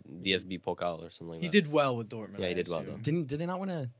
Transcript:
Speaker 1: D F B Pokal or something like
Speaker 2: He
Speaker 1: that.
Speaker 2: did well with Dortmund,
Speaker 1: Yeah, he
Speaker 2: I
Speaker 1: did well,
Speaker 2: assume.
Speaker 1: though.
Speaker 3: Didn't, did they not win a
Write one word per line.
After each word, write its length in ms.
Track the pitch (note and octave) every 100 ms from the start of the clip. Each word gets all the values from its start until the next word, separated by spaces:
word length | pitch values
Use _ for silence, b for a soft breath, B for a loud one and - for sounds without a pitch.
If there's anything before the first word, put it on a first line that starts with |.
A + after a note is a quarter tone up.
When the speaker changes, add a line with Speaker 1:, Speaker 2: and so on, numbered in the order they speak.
| - D#2
Speaker 1:
D 100 | F2+
F 120 | F#2 F#2
B 120 | F#2
Pokal 440 | - F2 F2 E2
or 60 | E2+
something 180 | - E2+
like 80 | E2
Speaker 2:
He 80 | F3
Speaker 1:
that. 40 |
Speaker 2:
did 200 | G3 D#3
well 240 | D3+ C#3+ A#2+
with 120 | G#2+
Dortmund, 300 | A#2 G#2 G2+
Speaker 1:
Yeah, 60 | F#2
he 60 |
Speaker 2:
I 20 |
Speaker 1:
did 140 | F2 F2
well, 100 | E2+
Speaker 2:
assume. 140 | C#2+
Speaker 1:
though. 60 | D#2
Speaker 3:
Didn't, 280 | A#2 E3+ C#3+
did 140 | C#3+
they 60 | E3+
not 120 | F3+
win 100 | G3
a 200 | F3 B2+ -